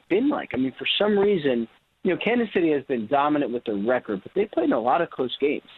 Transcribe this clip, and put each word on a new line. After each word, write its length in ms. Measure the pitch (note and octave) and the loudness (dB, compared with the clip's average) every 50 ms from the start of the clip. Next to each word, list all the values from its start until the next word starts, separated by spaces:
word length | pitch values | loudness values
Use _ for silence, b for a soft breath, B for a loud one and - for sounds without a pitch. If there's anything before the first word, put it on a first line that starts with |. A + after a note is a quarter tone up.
| - - | -4 -2
been 200 | E3 G#3 C4 D4 | 0 0 2 0
like. 220 | - - C#3 - - | 0 -2 -4 -6 -4
I 40 | B2+ | -2
mean, 140 | C3 C3 A#2+ - | -2 -2 -4 -6
for 80 | C3 - - - | -6 -4 -2 0
some 200 | G3 G#3 G#3 G3+ | 2 2 4 4
reason – 500 | G3 G#3 G#3 F3 D3 C#3 B2 A#2 A2+ - _ _ _ _ _ _ - | 4 4 2 2 2 2 0 0 -2 -4 _ _ _ _ _ _ -2
you 60 | F#3 E3+ | 0 0
know, 60 | D#3 - | 0 0
Kansas 300 | G#3 A#3 B3 A#3 G#3 - | 0 0 0 0 0 0
City 180 | G3 E3+ D#3+ D3+ | 0 2 2 2
has 100 | C#3 B2+ | 0 0
been 220 | - C3+ A#2+ G#2+ | -2 -4 -4 -2
dominant 460 | G2+ C#3+ C#3 C#3+ D3 D3+ D3 C#3+ A2 A#2+ | 0 0 2 2 2 2 0 0 -2 -2
with 120 | A#2+ - | -4 -4
the 100 | A#2 G#2 | -4 -4
record, 480 | G2 G2+ A#2 B2+ B2 - - G#2+ F#2+ - | -2 0 0 0 0 0 -4 -6 -6 -6
but 100 | - - | -6 -2
they've 160 | F#3 G#3+ G#3+ | -2 -2 -2
played 140 | - D#4+ E4+ | -2 -2 0
in 80 | D4 G3+ | 0 0
a 80 | B2 | 0
lot 200 | A2 B2+ C#3+ E3+ | 2 2 2 2
of 100 | E3+ - | 0 -2
close 260 | - - C3 A#2+ - - | -4 -4 -6 -4 -4 -2
games, 300 | C3 D3+ C3 - - - - | -2 -2 -2 -2 -8 -12 -10